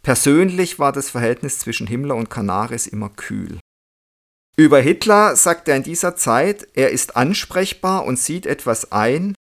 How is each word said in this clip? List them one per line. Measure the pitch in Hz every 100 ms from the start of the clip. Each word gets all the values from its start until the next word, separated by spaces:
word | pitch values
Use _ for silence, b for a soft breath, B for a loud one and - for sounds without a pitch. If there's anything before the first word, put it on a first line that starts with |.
Persönlich | - 127 139 151 190 180 175 -
war | 143
das | 139 135
Verhältnis | 123 117 123 143 -
zwischen | - 113 -
Himmler | 120 143 120
und | 113
Canaris | 127 98 92 113 117 -
immer | 104 104
kühl. | - - 104 87 85 _ _ _ _ _ _ _ _ _ -
Über | 156 143
Hitler | 131 185 214 208 208 127
sagt | 175 170 -
er | 139
in |
dieser | 135 170 180 175
Zeit, | - 120 175 202 - -
er | 131
ist | 127 - 120
ansprechbar | 131 202 - 180 190 - 185 190 -
und | 127
sieht | - 170 -
etwas | 143 127 110 -
ein | 104 110 147 196 196